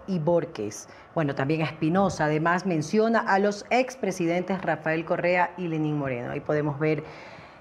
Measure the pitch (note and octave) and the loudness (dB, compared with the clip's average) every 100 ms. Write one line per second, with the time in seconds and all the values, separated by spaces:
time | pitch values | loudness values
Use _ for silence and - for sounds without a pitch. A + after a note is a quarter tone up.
0 | - F3+ D3+ E3+ E3+ - G#2 - - - | -4 0 2 2 2 -6 -8 -8 -16 -20
1 | - - D3 C#3 C3+ D#3+ D#3 - D#3+ F#3 | -6 -2 -2 0 0 0 -2 -2 2 4
2 | G3 - D3+ D3+ E3+ F3+ F#3+ E3 D3+ G#3+ | 2 2 0 2 2 2 0 -2 2 2
3 | A3 A3+ A3 G3 G#3 G3+ - A#3+ B3+ - | 4 2 2 2 2 0 0 2 2 -2
4 | G3 F3+ E3 F3 F3+ F#3 E3+ D#3 D#3+ D#3+ | -4 -2 0 0 -2 -2 -2 -2 0 -2
5 | D#3+ E3+ F3 F3+ E3+ - F3 D#3+ D3+ D3+ | -2 0 2 2 2 -2 -4 -2 0 0
6 | C3+ A#2+ B2+ C#3+ C#3 D3+ D3 C#3 D#3 D3+ | -2 -4 -4 -6 -2 0 0 0 0 0
7 | - - - - - - | -4 -14 -18 -18 -20 -20